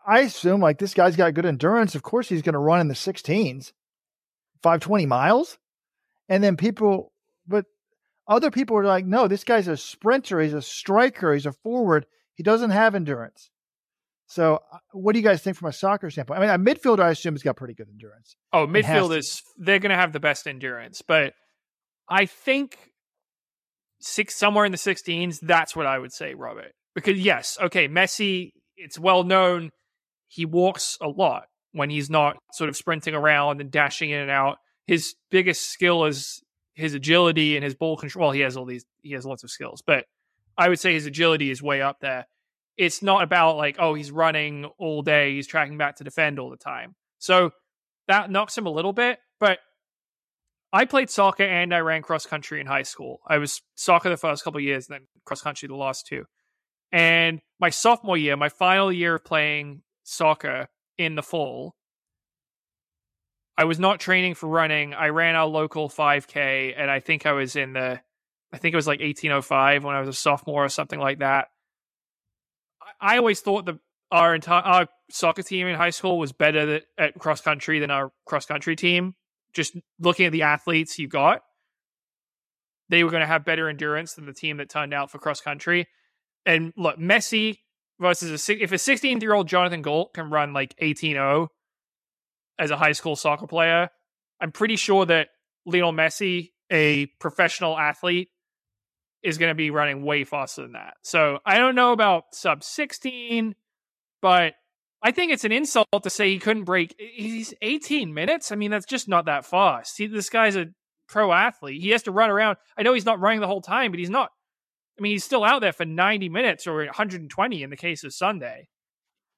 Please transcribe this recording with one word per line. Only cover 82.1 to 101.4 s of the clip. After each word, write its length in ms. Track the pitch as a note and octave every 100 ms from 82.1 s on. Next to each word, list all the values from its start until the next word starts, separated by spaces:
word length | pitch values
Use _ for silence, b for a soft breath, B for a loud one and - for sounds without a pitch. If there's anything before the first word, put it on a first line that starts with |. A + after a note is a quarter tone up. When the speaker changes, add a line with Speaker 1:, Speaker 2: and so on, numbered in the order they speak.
| _ _ _ _ _ _ _ -
Speaker 2:
they 160 | E3+
were 60 | E3
gonna 160 | E3 D3+
have 180 | D#3+
better 240 | D#3 D#3+ D#3
endurance 460 | C#3+ D3+ D3+ E3
than 120 | D#3+ C#3+
the 60 |
team 240 | C3+ D#3+ D3
that 140 | C#3
turned 240 | D3+ C#3+
out 160 | C#3+ C#3
for 80 | C#3+
cross 220 | D#3 C#3+
country. 460 | D3 C#3+ E3+ F3 E3+ _ _ _ _ _ F3+
And 260 | E3 E3 F#3+
look, 220 | D#3+ D#3+
Messi 600 | F3 G#3+ - A3 A3 G3 _ _ _ -
versus 320 | F3+ E3+ E3+
a 80 | D3+
si-, 240 | - G#3
if 100 | F3+
a 60 | F#3
sixteen-year-old 720 | C4+ C#4 C4+ A#3 A3 G#3 E3+
Jonathan 340 | F3+ F3+ E3+
Gault 320 | C#3+ D#3 E3+
can 160 | F3 D3+
run, 220 | D3+ C#3+
like, 200 | C#3 C3+ -
eighteen 380 | D#3+ D3 D#3+ C#3
oh 300 | C#3 D3+ E3 _ _ _ _ _ _ _ _ _ _ -
as 120 | D3
a 60 | D3
high 160 | D3+
school 240 | D3 E3 D3
soccer 300 | D3+ D3 D3+
player, 420 | E3 E3 E3+ F3 _ _ _ _ -
I'm 120 | D#3+
pretty 240 | - A3 A3
sure 300 | - G3 E3+
that 220 | E3 D3 _ _ _
Lionel 280 | E3+ F3+ E3+
Messi, 600 | D#3+ D#3+ - G3 F3 E3 _ -
a 360 | E3 D3+ D3 C#3+ -
professional 580 | D#3+ - E3+ - E3+ D#3+
athlete, 520 | D3+ - F3+ F3 F3+ _ _ _ _ _ _ _ _ _
is 140 | F#3 D#3
gonna 180 | E3
be 160 | D#3 D3+
running 340 | D3+ D3 C#3
way 180 | C#3+ D3
faster 380 | C3+ D3 C#3 -
than 100 | B2
that. 220 | A#2 - -
So 380 | - E3 D3 C#3+